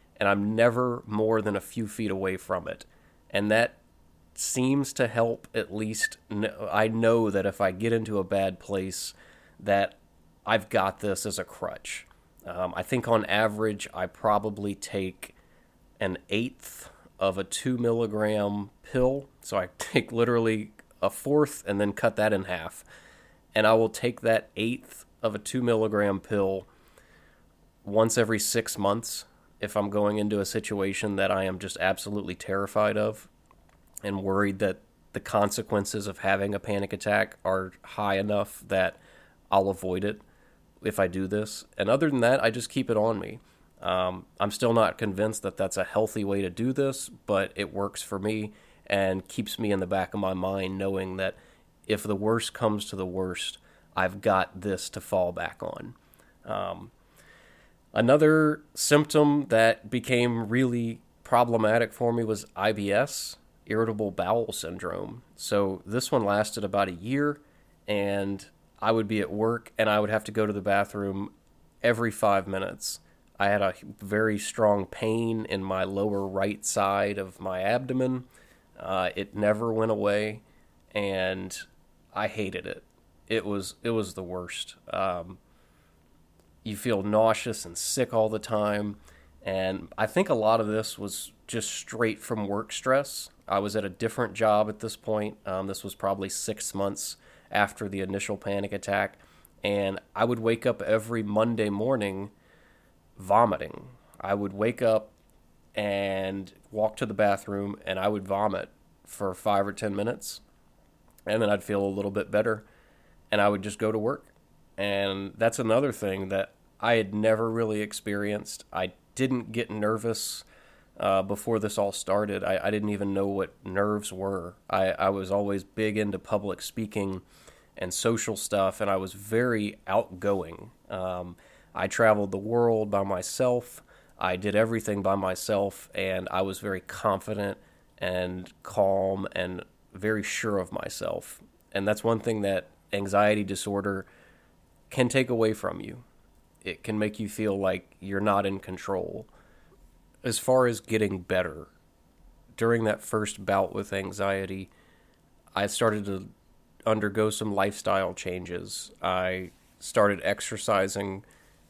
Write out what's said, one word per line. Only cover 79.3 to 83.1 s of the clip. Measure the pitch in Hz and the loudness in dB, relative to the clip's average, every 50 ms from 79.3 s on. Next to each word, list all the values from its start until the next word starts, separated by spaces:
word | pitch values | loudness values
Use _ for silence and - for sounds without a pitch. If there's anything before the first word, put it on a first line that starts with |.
| - | -4
never | 101 104 104 107 107 117 117 110 | 0 2 2 2 2 0 0 0
went | 110 110 113 | 2 2 2
away, | 110 104 101 101 101 104 107 107 107 - - _ _ _ _ _ _ _ _ _ - | 2 2 2 2 2 2 0 -2 -4 -8 -14 _ _ _ _ _ _ _ _ _ -6
and | 104 101 98 98 95 92 92 95 95 92 92 - - - - _ _ _ _ _ _ _ _ - | -4 -2 0 0 0 0 0 -2 -4 -6 -8 -10 -12 -14 -16 _ _ _ _ _ _ _ _ -6
I | 101 107 107 | -4 -4 -4
hated | - 110 104 95 90 90 - | -2 -4 -4 -4 -4 -6 -8
it. | 92 92 - - _ _ _ _ _ | -8 -10 -10 -12 _ _ _ _ _